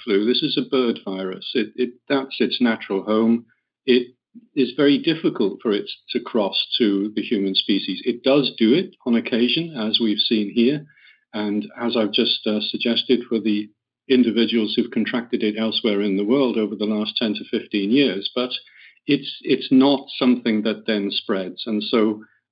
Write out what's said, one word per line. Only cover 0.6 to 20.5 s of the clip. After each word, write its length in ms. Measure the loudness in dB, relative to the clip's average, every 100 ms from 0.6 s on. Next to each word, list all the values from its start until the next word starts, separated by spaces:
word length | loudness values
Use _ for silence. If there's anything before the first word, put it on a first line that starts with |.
| 0
bird 280 | 0 0 -2
virus. 460 | -6 -6 -6 -8 -6
It, 180 | -4 -4 -2
it, 140 | -4 -6 -4
that's 280 | -4 -2 -2
its 200 | -2 0
natural 400 | 0 0 -4 -4
home. 420 | 0 2 2 2 -2 _ _ _
It 300 | 2 2 2 _ _ -20 -8
is 180 | -2 -2
very 220 | 2 4 4
difficult 640 | 2 0 -2 0 -2 -2
for 120 | -2
it 180 | -2 -4 -12 -8
to 100 | -8
cross 460 | -4 -2 0 -2 -4 0
to 340 | 0 0 -2
the 80 | -4
human 320 | -4 -2 0
species. 460 | 0 0 0 -2 -4 -4
It 160 | -2
does 300 | 2 2 2 2
do 160 | 2
it 220 | 4 0 -6
on 120 | -2 0
occasion, 600 | 0 0 0 0 -4 -6
as 240 | -4 0
we've 180 | 0 0
seen 320 | 0 0 0
here, 360 | 2 2 2 -4 _ _ _ _
and 320 | -8 -4 -4 -6 -6
as 160 | -2
I've 180 | 0 2
just, 340 | 2 0 0 -2
uh, 140 | -2 -2
suggested 500 | -4 -2 -2 2 0 0
for 100 | -2
the 300 | 0 -2 -4 _ _ _ 2
individuals 680 | 4 4 2 2 2 0
who've 160 | 0 -2
contracted 520 | -2 -2 -4 -4 -2
it 160 | -2 -2
elsewhere 420 | -2 -2 0 0
in 160 | 0 0
the 80 |
world 320 | 2 2 2 0
over 180 | -2
the 120 | -2 -2
last 300 | -2 -2 -2
ten 160 | -2
to 100 | -2
fifteen 460 | -4 -6 -2 -2 2
years. 400 | 4 4 0 -4
But 160 | -4 -4 -6 -12 -20 -20 _ -2
it's, 300 | -2 -2 -8
it's 280 | -2 -2 2
not 380 | 4 6 4 -2 -2
something 440 | 2 2 2